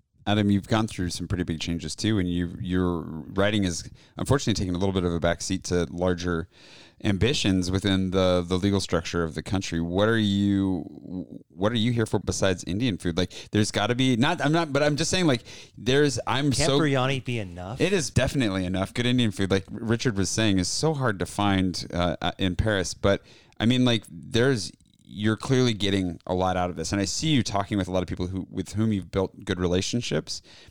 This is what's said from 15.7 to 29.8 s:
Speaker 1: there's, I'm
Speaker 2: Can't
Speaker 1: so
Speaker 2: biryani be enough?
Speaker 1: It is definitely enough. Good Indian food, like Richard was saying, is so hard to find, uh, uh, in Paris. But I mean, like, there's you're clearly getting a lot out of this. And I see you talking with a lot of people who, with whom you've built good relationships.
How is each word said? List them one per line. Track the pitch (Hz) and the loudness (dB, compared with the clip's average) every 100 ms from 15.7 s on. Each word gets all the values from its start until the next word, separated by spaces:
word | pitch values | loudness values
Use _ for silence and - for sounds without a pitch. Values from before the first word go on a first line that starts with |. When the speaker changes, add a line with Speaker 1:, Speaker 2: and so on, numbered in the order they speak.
| - | -6
Speaker 1:
there's, | 104 139 147 117 - | 2 4 4 2 -2
I'm | 123 143 | 0 2
Speaker 2:
Can't | 123 156 | 2 2
Speaker 1:
so | 139 | 2
Speaker 2:
biryani | 156 135 127 139 | 2 2 0 -2
be | 120 120 | -4 -6
enough? | 95 87 90 120 | -6 -10 -8 -2
Speaker 1:
It | 170 | 0
is | 196 - | 2 0
definitely | - 139 143 113 95 90 | 0 0 2 0 0 0
enough. | 92 95 | -2 -2
Good | - 120 | 0 0
Indian | 123 113 | 2 2
food, | 98 95 | 0 0
like | 98 - | 0 -2
Richard | 104 113 117 131 98 | -6 -2 0 0 0
was | 90 | 0
saying, | - 110 95 | 2 2 4
is | 87 | 2
so | - 156 | 0 0
hard | 147 127 95 | 0 0 -2
to | 90 | -4
find, | - 101 95 92 85 - | 0 2 2 2 -2 -4
uh, | 85 87 - | -2 -2 -2
uh, | 87 - | -4 -2
in | 95 | -2
Paris. | 90 110 101 90 | 0 0 0 -2
But | - 101 98 - - _ - | 0 0 0 -2 -20 _ -2
I | |
mean, | 110 127 123 | 2 4 4
like, | 113 - | 2 -4
there's | 85 92 113 131 123 87 - _ _ - | -16 -2 2 4 2 -4 -12 _ _ -14
you're | 76 104 107 | -2 0 0
clearly | - 127 127 | 2 2 2
getting | 104 98 98 90 82 - | 2 2 2 0 -4 -4
a | |
lot | 90 92 90 | 0 0 0
out | 90 | -2
of | 80 | -4
this. | 80 | -4
And | 101 | -2
I | 98 | -2
see | - 160 | -2 2
you | 143 | 2
talking | 101 98 98 104 | 2 -2 0 -2
with | 90 | 0
a | |
lot | 92 | -2
of | 90 | -2
people | 87 90 | -4 -4
who, | 95 - | -6 -6
with | - 87 | -8 -6
whom | 104 110 | -2 0
you've | 101 85 | -2 -2
built | 98 92 - | -2 -4 -4
good | - 87 | -4 -2
relationships. | 90 90 | 0 0